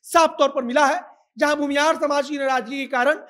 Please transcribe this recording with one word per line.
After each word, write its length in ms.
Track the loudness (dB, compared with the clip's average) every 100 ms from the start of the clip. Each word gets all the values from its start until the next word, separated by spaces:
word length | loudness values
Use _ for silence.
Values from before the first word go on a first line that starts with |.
साफ 320 | -2 2 2 4
तौर 100 | 0
पर 160 | 0
मिला 220 | -2 2 2
है, 160 | 0 -6 _ _ -4
जहां 180 | -2 0
भूमिहार 400 | -2 0 2 2
समाज 320 | 0 -2 -2
की 100 | -4
नाराजगी 400 | -2 -2 -4 -8
के 80 | -4
कारण 320 | -2 0 -2 -6